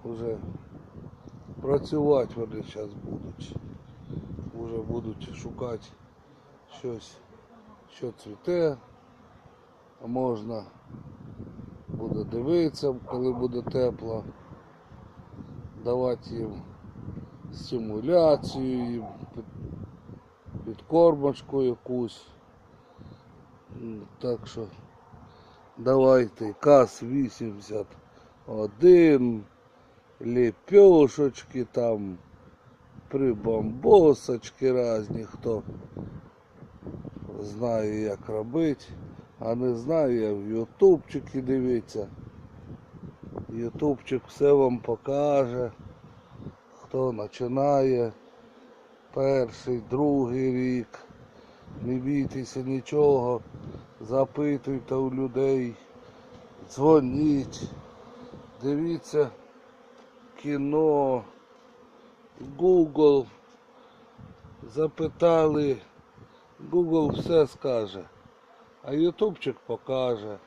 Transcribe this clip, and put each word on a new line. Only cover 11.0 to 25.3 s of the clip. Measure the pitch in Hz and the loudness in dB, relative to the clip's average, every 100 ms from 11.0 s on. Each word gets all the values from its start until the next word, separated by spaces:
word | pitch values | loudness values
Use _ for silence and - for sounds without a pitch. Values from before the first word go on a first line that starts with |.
| - - - - - - - - - | -18 -20 -20 -16 -16 -16 -18 -20 -12
буде | - 110 107 | -10 -4 -4
дивитися, | 98 117 131 175 160 - 143 123 - | -4 -6 0 2 0 0 -4 -4 -8
коли | 123 127 | -4 -2
буде | 123 123 123 | -2 -2 -4
тепло, | 117 131 127 - 113 110 107 - - - - - - - - - - - - - - - | -4 -2 -2 -2 -8 -8 -10 -18 -20 -20 -20 -20 -20 -20 -20 -20 -20 -18 -18 -16 -18 -10
давати | 113 123 127 117 - 113 | -4 -2 -2 -4 -8 -10
їм | 110 101 - - - - - - - - - | -10 -10 -16 -20 -20 -16 -14 -14 -16 -18 -18
стимуляцію, | - - 127 110 107 127 175 160 143 - 135 131 127 120 | -16 -8 -8 -6 -6 2 4 6 4 0 -6 -4 -2 -4
їм | 120 107 - - 117 | -6 -10 -14 -14 -14
під-, | 110 - - - - - - - _ _ - - 113 | -16 -14 -14 -12 -16 -18 -20 -20 _ _ -16 -14 -12
підкормочку | 104 - 160 170 147 139 131 - 139 | -14 0 6 6 6 -2 -4 -4 0
якусь. | 131 117 - 127 117 - - - - - - - _ - - - - - - - _ - | 0 -2 -6 -4 -4 -8 -20 -20 -20 -20 -20 -20 _ -20 -20 -20 -20 -20 -20 -20 _ -14
М, | 117 110 98 - | -12 -12 -16 -8
так | 127 117 - | -6 -6 -8
що | - 107 - - - - - - | -12 -12 -14 -20 -20 -20 -20 -20